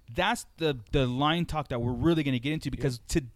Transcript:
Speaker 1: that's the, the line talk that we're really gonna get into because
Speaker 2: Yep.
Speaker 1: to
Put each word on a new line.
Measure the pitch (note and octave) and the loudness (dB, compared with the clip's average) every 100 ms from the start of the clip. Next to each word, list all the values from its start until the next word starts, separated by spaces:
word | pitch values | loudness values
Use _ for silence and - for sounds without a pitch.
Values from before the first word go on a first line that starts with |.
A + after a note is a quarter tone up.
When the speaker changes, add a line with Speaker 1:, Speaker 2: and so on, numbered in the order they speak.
| - | -10
Speaker 1:
that's | A#2 F#3+ A#3 - - | 0 0 0 -6 -2
the, | D#3+ B2+ - | -2 -2 0
the | D3 B2+ | 2 2
line | B2 D3 E3+ E3+ | 2 2 2 0
talk | D#3 C#3 | -4 -4
that | B2 | -2
we're | A#2+ | -2
really | A#2+ D3 E3 | 2 2 2
gonna | C#3+ B2+ | 2 0
get | C#3 | -2
into | D#3 D3 | -4 -4
because | - C#3 A#2+ - | -2 -2 -2 -2
Speaker 2:
Yep. | F3 | -2
Speaker 1:
to | B2 | -2